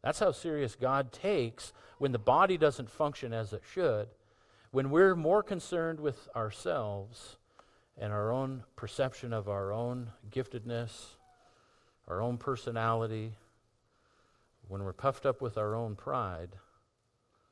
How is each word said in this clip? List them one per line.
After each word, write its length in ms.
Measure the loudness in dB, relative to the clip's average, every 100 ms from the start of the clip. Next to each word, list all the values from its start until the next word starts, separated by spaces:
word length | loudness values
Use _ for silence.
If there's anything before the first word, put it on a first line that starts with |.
That's 160 | -2 2
how 140 | 2
serious 420 | 2 -2 0 -2
God 380 | 0 2 2 0
takes 600 | -2 0 2 0 -4 -16 -16 -20 -2
when 120 | 0
the 80 | 2
body 380 | 6 6 6 6
doesn't 340 | 4 4 -10
function 420 | 0 0 0 -6
as 200 | -4 -4
it 100 | -8 -8
should, 380 | 0 2 2 -2 -12 _ _ _ _ -2
when 180 | 0 4
we're 240 | 8 8
more 280 | 6 4 4
concerned 580 | 4 -4 -2 -2 -2 -2
with 280 | -4 -4 -8
ourselves 1000 | -4 -4 -4 -2 0 -2 -6 -8 -14 -18 -20 _ -20 _ _ _ -8
and 160 | -2
our 200 | 0 0
own 320 | 0 -2 -6 -12
perception 580 | -12 -8 0 -2 -2 -4
of 160 | -4 -2
our 240 | -2 -2
own 380 | -2 -4 -4 -10 -14 -8
giftedness, 840 | -6 -4 -8 -6 -6 -6 -10 -18 -20 _ _ _ _ _ _ _ _ -8
our 120 | -4
own 180 | -2 -2
personality, 960 | -2 -4 -4 0 2 2 0 -4 -6 -10 _ _ _ _ _ _ _ _ _ _ _ _ -10
when 160 | -6
we're 100 | -6
puffed 320 | -2 -2 0 -2
up 140 | 0
with 180 | -4 -2
our 180 | -2 -2
own 180 | -4
pride, 600 | -6 -4 -2 -2 -6 -10 -14 _ _ _ _ _ _ _ _ _